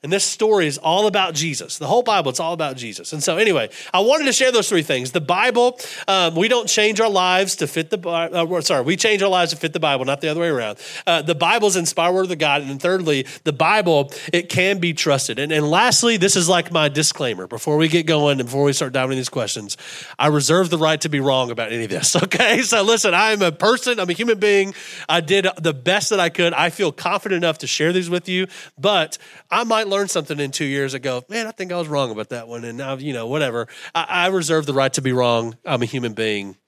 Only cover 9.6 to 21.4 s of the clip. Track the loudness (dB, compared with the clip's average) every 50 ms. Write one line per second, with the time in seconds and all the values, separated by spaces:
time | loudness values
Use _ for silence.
9.6 | -6 -6 -2 0 0 0 0 0 0 -2 -2 -2 -2 -4 -2 0 0 0 0 0
10.6 | -2 -4 -6 -10 -14 -14 -14 -6 0 0 2 2 2 -2 0 2 2 2 2 2
11.6 | 2 2 2 0 -2 -2 0 0 0 2 2 2 0 -2 -2 -2 0 0 0 0
12.6 | -2 -6 -8 -2 -2 0 0 0 0 0 0 0 -2 -6 -12 -6 _ -4 0 0
13.6 | 2 2 2 2 4 4 4 4 2 0 -6 -14 -6 -2 -2 -2 -2 0 0 0
14.6 | 2 2 0 0 0 -2 -2 0 0 0 2 0 0 -4 -4 -4 -4 0 0 0
15.6 | 2 2 2 4 4 4 4 4 4 2 2 4 2 2 2 2 2 4 2 2
16.6 | 2 0 0 2 2 2 0 0 0 0 -2 -2 -4 -4 -4 -6 -8 -10 -10 -6
17.6 | -2 0 2 2 2 4 2 2 2 4 2 4 4 4 2 2 -2 -2 0 2
18.6 | 2 2 2 0 -2 -2 -2 -2 0 0 -2 -4 -4 -4 -4 -4 -4 -4 -4 -8
19.6 | -8 -10 -10 -12 -12 -16 -16 -16 -16 -16 -4 0 2 2 4 2 2 4 4 2
20.6 | 4 2 0 0 2 2 0 0 -2 -4 -2 0 0 2 2 2